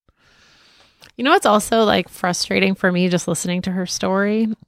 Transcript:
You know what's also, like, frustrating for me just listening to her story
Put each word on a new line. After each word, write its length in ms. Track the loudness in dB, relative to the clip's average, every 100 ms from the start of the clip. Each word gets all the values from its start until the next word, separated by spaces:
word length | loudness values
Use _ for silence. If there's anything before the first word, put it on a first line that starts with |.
| _ _ _ _ _ _ _ _ _ _ -20 -6
You 80 |
know 80 | 2
what's 140 | 4 4
also, 400 | 2 2 2 4
like, 240 | 2 -2
frustrating 680 | -4 -4 -4 -2 0 0 0
for 160 | 0
me 160 | 2 0
just 200 | 0 -2
listening 340 | -4 -4 -4
to 100 | -4
her 140 | -6 -6
story 600 | -4 -2 0 0 0 -2 -4